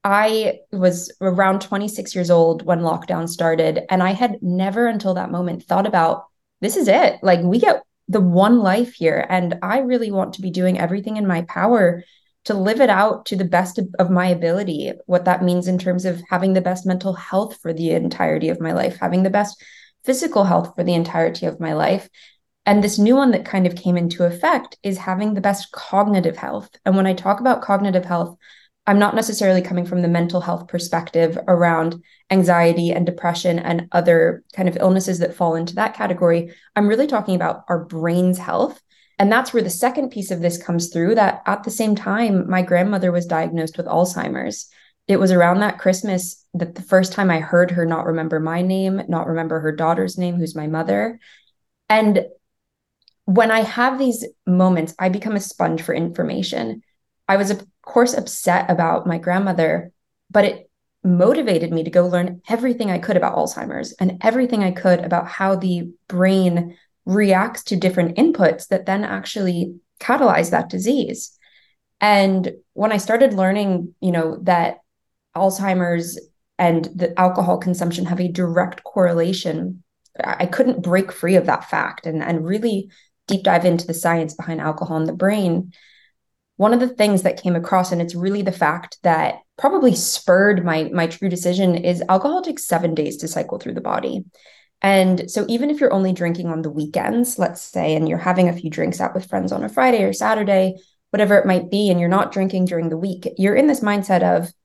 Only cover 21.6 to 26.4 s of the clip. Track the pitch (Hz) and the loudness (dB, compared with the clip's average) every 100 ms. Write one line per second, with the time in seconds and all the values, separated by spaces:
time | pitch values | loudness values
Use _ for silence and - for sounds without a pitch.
21.6 | 165 156 156 190 - _ - _ _ _ | -6 -2 0 -2 -4 _ -20 _ _ _
22.6 | - 208 202 208 208 269 262 190 - 196 | 2 2 2 2 4 6 4 2 -2 0
23.6 | 180 175 185 175 170 - 175 175 320 302 | 0 0 0 0 0 0 -2 0 0 0
24.6 | 254 - 202 190 - 185 208 202 196 190 | -4 -10 -6 -6 -4 -2 -2 0 0 -2
25.6 | - - - 196 208 196 165 - | -8 -16 -2 0 4 2 0 -4